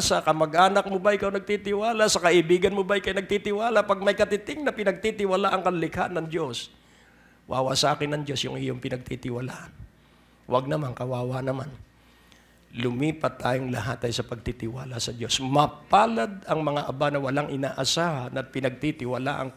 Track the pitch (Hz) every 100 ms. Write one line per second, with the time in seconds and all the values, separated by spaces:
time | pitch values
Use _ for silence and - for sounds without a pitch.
0 | - 175 165 156 156 160 190 202 196 196
1 | 196 202 196 196 190 208 208 202 220 220
2 | 214 185 175 175 160 180 190 202 185 202
3 | 202 196 196 202 208 202 226 220 - 190
4 | 196 202 202 202 - 294 277 220 196 180
5 | 220 214 202 185 196 190 185 180 160 -
6 | - 175 160 170 147 117 - - _ -
7 | - _ - _ - 123 131 131 139 151
8 | 147 151 147 131 131 131 135 123 131 127
9 | 123 123 127 120 127 - - - - _
10 | _ _ _ _ - 123 135 156 139 117
11 | 123 123 123 127 131 131 131 131 - _
12 | _ _ - - _ _ _ - 123 120
13 | 151 156 135 - 120 131 131 123 117 120
14 | 120 117 117 120 120 120 113 127 135 120
15 | - 120 110 - 131 139 147 - - 190
16 | 226 226 226 190 - 160 151 147 143 131
17 | 147 143 135 139 147 139 135 - 135 -
18 | 170 135 123 131 127 139 131 123 151 151
19 | 123 123 131 147 131